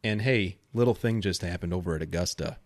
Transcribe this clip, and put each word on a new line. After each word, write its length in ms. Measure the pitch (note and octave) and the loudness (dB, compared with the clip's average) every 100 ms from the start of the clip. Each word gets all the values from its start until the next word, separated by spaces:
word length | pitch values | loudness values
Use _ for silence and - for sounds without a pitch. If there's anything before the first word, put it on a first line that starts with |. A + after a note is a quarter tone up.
And 200 | A2 G#2 | 0 0
hey, 340 | B2 A#2+ F#2 - _ | 4 4 2 -4 _
little 200 | A2+ B2 | 2 2
thing 280 | A2 A#2 A2+ | 4 0 2
just 220 | G2 F2 | 0 -2
happened 300 | F2 F2 F2 | -4 -4 -2
over 220 | F2+ F2 D#2+ | -2 -2 -4
at 60 | |
Augusta. 560 | D#2+ E2 F2+ - - - | -2 -2 -2 -4 -6 -8